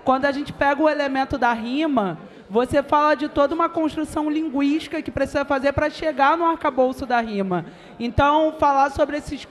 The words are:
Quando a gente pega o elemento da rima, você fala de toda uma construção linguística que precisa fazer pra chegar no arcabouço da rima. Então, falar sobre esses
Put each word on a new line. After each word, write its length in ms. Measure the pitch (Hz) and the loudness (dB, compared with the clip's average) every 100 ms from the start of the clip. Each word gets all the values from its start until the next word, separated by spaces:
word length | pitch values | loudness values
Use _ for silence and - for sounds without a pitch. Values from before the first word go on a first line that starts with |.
Quando 220 | - 262 277 | 2 2 2
a 60 | |
gente 200 | 277 294 | -2 -6
pega 300 | - 285 277 | -2 0 2
o 80 | 311 | 2
elemento 480 | 294 277 269 269 277 | 2 -2 -2 -4 0
da 160 | 240 | 0
rima, 640 | 226 226 262 320 262 196 - - - - | 0 -4 -2 0 0 -2 -6 -14 -20 -4
você 320 | 202 254 294 | -2 2 0
fala 320 | 277 302 302 | 2 2 4
de 160 | 302 294 | 2 -2
toda 240 | - 285 | 0 0
uma 160 | 330 330 | 2 -2
construção 580 | 330 311 - 302 - 302 | 0 -2 -2 -6 -4 -2
linguística 760 | 302 320 254 285 302 - 320 | -2 -2 0 0 0 -4 -8
que 80 | - | -6
precisa 340 | - 269 294 277 | -4 -2 -2 -2
fazer 260 | 277 269 | 0 0
pra 160 | 277 302 | 0 -2
chegar 440 | 302 320 262 277 330 | -2 -4 2 2 4
no 100 | 339 | 2
arcabouço 600 | 320 311 262 254 262 254 | 0 -2 2 0 0 -2
da 160 | 240 | -2
rima. 420 | 226 202 190 180 165 - - - | -2 -4 -2 -2 -4 -16 -20 -8
Então, 560 | 240 - 285 302 311 311 | -4 2 4 4 2 2
falar 320 | 294 277 277 | 2 4 2
sobre 280 | 277 294 294 | 2 0 0
esses 300 | - 277 - | -6 -12 -12